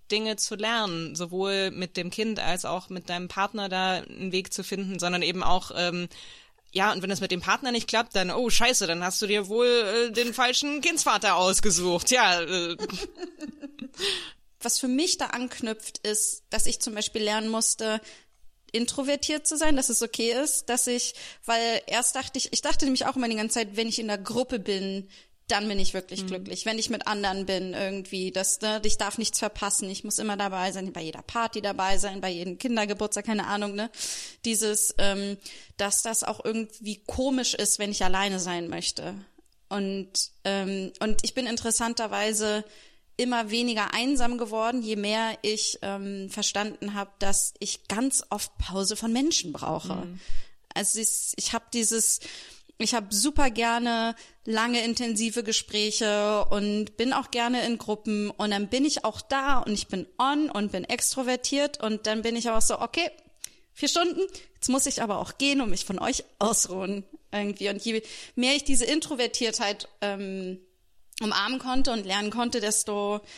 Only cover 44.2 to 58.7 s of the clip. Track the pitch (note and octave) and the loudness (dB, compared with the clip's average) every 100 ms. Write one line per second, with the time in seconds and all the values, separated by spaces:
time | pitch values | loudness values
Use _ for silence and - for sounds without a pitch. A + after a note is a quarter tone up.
44.2 | A#3+ A#3+ A3 A3 A3+ B3 A3 G#3 G3+ A3 | 4 2 -2 0 0 0 -2 -2 0 0
45.2 | A3+ - G#3+ G#3+ - - G3 G3 G3 G3 | 0 -2 -2 0 -2 -4 -6 -6 -6 -8
46.2 | F#3+ - G3 G3 G#3+ - G3+ G#3 G3 - | -8 -4 -2 -2 -4 -4 -6 -6 -8 2
47.2 | G3 G3+ - - G#3 - - G#3 C4+ - | 4 6 2 -4 -8 -6 -4 0 2 0
48.2 | - G#3 - - - F#3+ G3 G#3 A3+ A#3 | -2 -4 -4 -6 -4 -2 -2 -2 0 2
49.2 | D4+ - E3+ - - D#3+ - F#3 F3+ F#3 | 2 2 -2 -6 -4 -4 -4 -6 -8 -6
50.2 | - - - - - - G3+ A3 G#3+ - | 4 4 4 -4 -6 -2 0 0 0 0
51.2 | - - - A3+ - A#3+ G#3+ A3+ - - | -2 -4 -2 -4 -2 0 2 2 2 0
52.2 | - - - - - - A3 A#3+ G3+ G3+ | -4 -14 -18 -20 -18 -4 0 0 0 0
53.2 | C4+ D4 C4+ A3 A#3 A#3 A#3+ A#3 A3+ A3+ | 2 6 6 4 2 2 0 0 0 -4
54.2 | - - - A3 A#3 A#3+ A#3 A3+ A#3+ G#3+ | -14 -12 -2 0 2 2 0 0 -2 0
55.2 | A3+ A#3 A3 G#3+ - G#3 G#3+ G#3 G#3+ G#3 | 0 0 -2 -2 0 0 0 2 2 2
56.2 | G#3 G#3 G3+ G3+ G#3 G#3 G#3 - A#3+ C4+ | 2 4 4 4 2 0 -2 -2 0 0
57.2 | - A#3+ A#3 B3 G#3+ A#3 - G#3+ A3 G#3 | -2 0 0 2 0 -2 -4 -4 -2 -2
58.2 | G#3 - G#3 G3+ G3+ | -2 -2 0 0 0